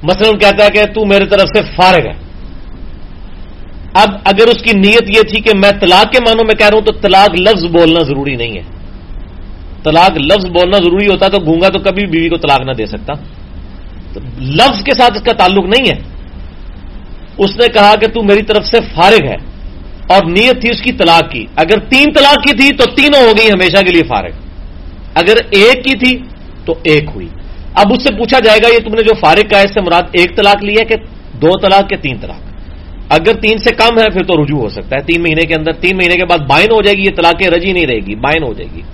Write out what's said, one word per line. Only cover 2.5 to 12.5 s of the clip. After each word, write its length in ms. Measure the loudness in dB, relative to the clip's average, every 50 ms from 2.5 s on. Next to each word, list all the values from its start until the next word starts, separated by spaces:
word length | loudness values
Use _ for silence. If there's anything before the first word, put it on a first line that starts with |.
| -14 -14 -16 -16 -16 -14 -14 -14 -14 -14 -16 -16 -16 -16 -16 -16 -16 -16 -16 -16 -16 -16 -16 -16 -16 -16 -16 -2 0
اب 140 | 2 2 2 0 -4 -2
اگر 220 | -2 2 4 4
اس 160 | 4 4 0 0
کی 160 | 0 2 2
نیت 380 | 4 4 4 4 2 2 2
یہ 60 | 2 2
تھی 180 | 2 0 -2
کہ 100 | 0 0 2
میں 160 | 4 2 2 2 2
طلاق 320 | 2 4 4 4 4 4 2
کے 60 | 0
معنوں 240 | 2 2 2 2 2
میں 80 | 0 2
کہہ 120 | 0 0
رہا 80 | 0 0
ہوں 100 | 0 0
تو 80 | 0 -2
طلاق 480 | 0 0 2 4 6 4 4 4 2
لفظ 240 | 2 2 2 2 0
بولنا 380 | 0 2 4 4 4 4 2 0
ضروری 340 | -2 -2 -4 -4 -6 -6
نہیں 200 | -6 -6 -8 -8
ہے۔ 60 | -10 -14 -14 -16 -16 -16 -16 -16 -18 -16 -14 -14 -14 -14 -14 -16 -16 -16 -16 -16 -16 -16 -16 -16 -6 -4
طلاق 320 | 0 2 4 4 4 2
لفظ 300 | 0 0 2 2 0 0
بولنا 320 | 0 0 0 2 2 2 2
ضروری 280 | 2 2 2 2 2
ہوتا 220 | 0 2 2 2 2
تو 100 | 2 0
گونگا 300 | 0 0 0 2 2 2
تو 100 | 0 0
کبھی 280 | -2 -2 -2 -2 -4
بیوی 220 | -2 -2 -2 0 0
کو 80 | -2
طلاق 240 | -2 0 0